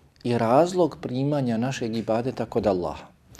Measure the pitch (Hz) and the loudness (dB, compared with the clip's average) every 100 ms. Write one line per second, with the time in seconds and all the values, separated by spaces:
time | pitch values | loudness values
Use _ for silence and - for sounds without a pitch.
0 | _ _ 120 117 113 131 175 185 160 - | _ _ -2 0 4 4 4 2 0 0
1 | 120 123 143 147 123 113 127 131 120 113 | -6 -2 -2 0 0 0 -2 -4 -4 -4
2 | 107 110 127 120 113 120 104 92 80 71 | -2 -2 -2 -6 -4 0 2 0 -2 -8
3 | - _ _ - | -14 _ _ -20